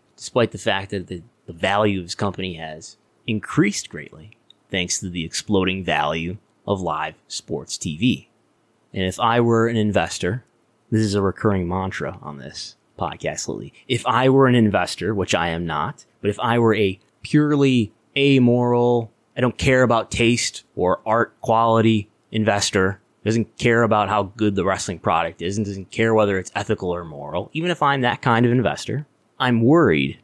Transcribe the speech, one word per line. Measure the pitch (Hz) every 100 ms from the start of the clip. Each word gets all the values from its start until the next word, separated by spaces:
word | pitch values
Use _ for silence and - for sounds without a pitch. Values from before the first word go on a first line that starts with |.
| _ -
despite | - 127 113
the | -
fact | 113 98 98
that | 98 87
the, | 87 - _ -
the |
value | 82 95 101 107 95
of | 87
his | -
company | 104 - 92 80
has | 78 78 - - _ _ -
increased | 110 - - 202 - -
greatly, | 78 - - 101 _ _ _ _
thanks | 95 87 -
to | 95
the | 87
exploding | 80 - - 101 92 95
value | 85 73 76 82 85 98 _ _ -
of | 98
live | 85 78 78 - _
sports | - - 73 - -
T | 87 76
V. | 120 71 - _ _ _ _ _ _
And | 98
if | 92 92
I | 113 120
were | 117 113 117
an | 117
investor, | 107 95 82 - 90 120 - _ _ _ _
this | 110
is | 107 101
a |
recurring | 95 - 110 95 87
mantra | 92 95 - 67 -
on | 76 69
this | 69 - - - _ -
podcast | 85 - 78 76 -
lately. | 52 - - -
If | 117 123
I | 120 131
were | 135 131
an | 123
investor, | 107 95 87 - 90
which | 101 90 90
I | 85
am | 82 85
not, | 76 80 - _ _
but | 101
if | 101
I | 120 120
were | 113 104
a | 98 92 _ _
purely | - 151 151 147 139 127 104 - _ 139
amoral, | 139 135 120 123 123 120 120 120 113 _ _ -
I |
don't | 123 -
care | 139 127
about | 120 113 -
taste | - 117 120 - - - -
or | 90 - 110
art | 113 110 _
quality | - 113 113 113 113 110 101 _ _
investor, | 110 107 101 - 98 95 95 _ _
doesn't | 107 113 104 -
care | 120 117
about | 113 107 101
how | 104
good | 98 - 107 98
the | 90
wrestling | 92 - 85
product | 107 82 82 -
is | 85 101
and | 101
doesn't | 98 92
care | - 113
whether | 110 101 95
it's | 87 101
ethical | 101 104 92
or | 87
moral, | 85 71 73 85 104
even | 156 175
if | 165
I'm | 143 139
that | 120 -
kind | 135 117 120
of |
investor, | 123 92 - - 123 147 _ _ -
I'm | 127 117
worried, | 113 170 123 78 69 -